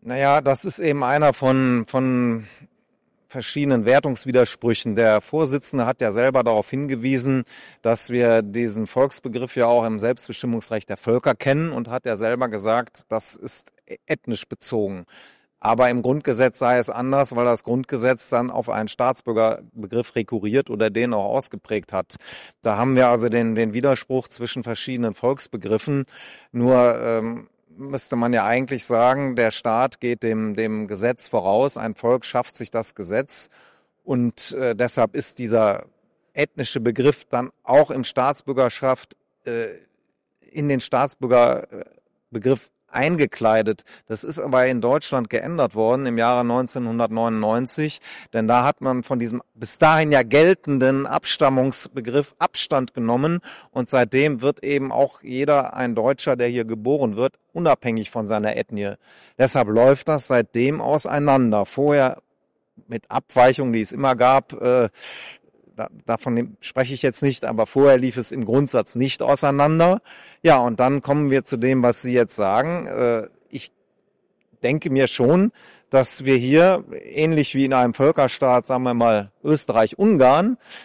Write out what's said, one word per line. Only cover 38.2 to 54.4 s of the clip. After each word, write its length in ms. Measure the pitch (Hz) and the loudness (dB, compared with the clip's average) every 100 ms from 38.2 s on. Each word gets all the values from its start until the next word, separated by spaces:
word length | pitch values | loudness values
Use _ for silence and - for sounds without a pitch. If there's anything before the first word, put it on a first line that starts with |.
| 127 143 - 131 123 - 131 131 - _ _ _ | -2 -2 -4 0 0 0 -2 -2 -6 _ _ _
äh, 220 | - 117 110 90 _ _ _ _ _ _ _ | -8 -8 -8 -12 _ _ _ _ _ _ _
in 180 | - 147 | -6 -2
den 120 | 135 | -2
Staatsbürgerbegriff 1900 | - 127 135 - 127 120 120 123 - 107 - _ _ _ _ 113 120 131 - _ _ | 0 -2 -2 -4 2 4 6 2 -6 -16 -18 _ _ _ _ -4 0 0 -2 _ _
eingekleidet. 920 | 123 143 175 139 - 113 110 107 107 _ - - | -4 0 2 0 2 2 4 2 -4 _ -20 -12
Das 160 | 110 | -10
ist 160 | - - | -8 -8
aber 260 | 139 127 127 | -2 2 2
in 140 | 123 | 2
Deutschland 500 | 117 147 - 135 113 | 0 0 0 -4 -2
geändert 460 | 123 151 170 117 110 | -4 -4 -2 -2 0
worden 300 | 113 131 131 | 0 0 -2
im 120 | 117 | 0
Jahre 260 | 117 123 | 2 2
neunzehnhundertneunundneunzig, 1600 | 120 120 127 135 120 117 113 113 117 110 107 113 127 - 151 - - - - | 0 -2 -4 -6 -6 -2 -2 -2 -2 -2 0 -2 -4 -4 -6 -8 -16 -20 -8
denn 160 | 113 110 | -4 2
da 160 | 123 | 4
hat 160 | 131 - | 2 0
man 240 | 131 127 | -4 -4
von 160 | 120 127 | -4 -6
diesem 220 | 117 120 - | -4 -8 -12
bis 240 | _ 110 - | _ -14 2
dahin 320 | 156 160 156 | 4 4 4
ja 140 | 143 | 2
geltenden 800 | 117 139 170 185 - 139 131 135 139 | 4 6 6 4 0 2 2 2 -2
Abstammungsbegriff 1300 | 151 - - 143 131 131 - - 135 117 135 143 - | -4 -4 0 2 2 0 -4 -10 -10 -2 -2 -2 -4
Abstand 520 | 175 - - 139 123 | -6 -4 -2 -2 -2
genommen 500 | - 113 120 151 170 - - - | -4 -2 0 0 -2 -6 -20 -10
und 180 | 127 120 | -8 -2
seitdem 540 | 131 117 131 151 127 | 0 2 2 0 0